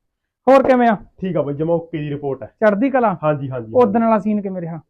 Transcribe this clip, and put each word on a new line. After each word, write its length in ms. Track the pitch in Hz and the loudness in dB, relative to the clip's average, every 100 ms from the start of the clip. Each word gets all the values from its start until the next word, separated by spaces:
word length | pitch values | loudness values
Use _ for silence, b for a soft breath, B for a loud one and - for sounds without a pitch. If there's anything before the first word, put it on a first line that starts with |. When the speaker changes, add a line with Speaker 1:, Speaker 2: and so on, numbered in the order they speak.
| _ _ _ _ - | _ _ _ _ 4
Speaker 1:
ਹੋਰ 140 | 269 | 4
ਕਿਵੇਂ 240 | 262 254 233 | 6 4 2
ਆ? 100 | 208 - _ | 0 -4 _
Speaker 2:
ਠੀਕ 160 | 190 160 | -4 -2
ਆ 40 | |
ਬਾਈ, 140 | 143 143 | -2 -2
ਜਮਾਂ 200 | 160 170 | -2 -2
ਓਕੇ 220 | 165 156 | -2 -8
ਦੀ 120 | 147 | -6
ਰਿਪੋਰਟ 340 | 143 143 131 | -6 -6 -8
ਹੈ। 40 | 107 | -10
Speaker 1:
ਚੜ੍ਹਦੀ 420 | _ 220 202 269 | _ 0 2 0
ਕਲਾ? 280 | 254 226 170 | 0 0 0
Speaker 2:
ਹਾਂਜੀ, 260 | 151 147 135 | -2 -2 -4
ਹਾਂਜੀ, 220 | 127 113 | -8 -2
Speaker 1:
ਉਦਣ 220 | 247 233 220 | 2 2 2
Speaker 2:
ਹਾਂਜੀ। 100 | 226 | 2
Speaker 1:
ਵਾਲਾ 140 | 220 | 0
ਸੀਨ 220 | 208 208 | 0 -4
ਕਿਵੇਂ 200 | 196 185 | -4 -8
ਰਿਹਾ? 180 | 170 165 - | -8 -12 -4